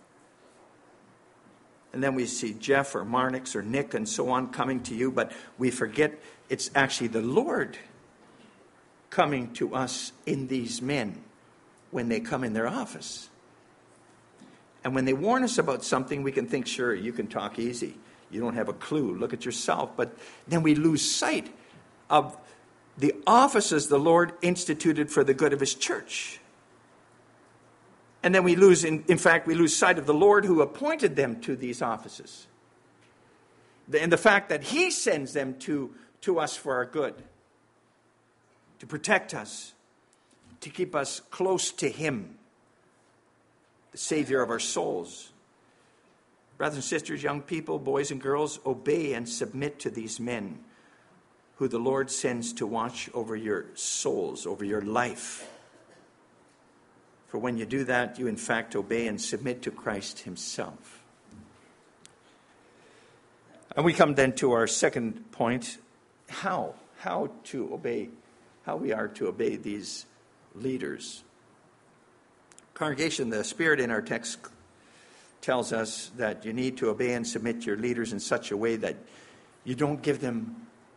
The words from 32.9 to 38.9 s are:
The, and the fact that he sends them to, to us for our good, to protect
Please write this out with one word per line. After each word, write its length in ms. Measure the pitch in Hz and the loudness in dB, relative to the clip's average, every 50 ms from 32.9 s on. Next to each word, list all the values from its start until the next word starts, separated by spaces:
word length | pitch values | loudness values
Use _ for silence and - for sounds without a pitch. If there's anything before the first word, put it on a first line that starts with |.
| _ _ _ _ _ _ _ _ _ _ _ _ _ _ _ _ _ _ _ - | _ _ _ _ _ _ _ _ _ _ _ _ _ _ _ _ _ _ _ -2
The, 120 | 135 147 | 0 2
and 100 | 160 170 | 4 4
the 60 | 170 | 4
fact 320 | 170 - 220 196 202 - - | 6 8 8 8 6 6 2
that 140 | 160 139 | -2 -2
he 280 | 139 - 240 330 370 359 | -2 0 0 2 2 2
sends 440 | - - - 233 175 147 135 127 - | 0 0 0 2 0 0 0 -2 -2
them 240 | 147 135 135 127 - | -2 -2 -2 -4 -8
to, 320 | - - 151 143 131 123 - - - - _ _ | -4 -4 -2 -2 -2 -6 -10 -14 -20 -20 _ _
to 160 | - - 180 165 | -2 0 2 2
us 180 | 151 143 - | 0 -2 -4
for 180 | - - 143 127 | -6 -4 -2 -2
our 120 | 123 123 | 0 -2
good, 280 | - - 151 139 117 - - - - - _ _ _ _ _ _ _ _ _ _ _ _ _ _ _ _ _ _ _ _ _ _ _ _ _ _ _ _ - | -2 -2 -2 -2 -2 -4 -8 -16 -20 -20 _ _ _ _ _ _ _ _ _ _ _ _ _ _ _ _ _ _ _ _ _ _ _ _ _ _ _ _ -20
to 80 | 139 | -14
protect 480 | 117 | -10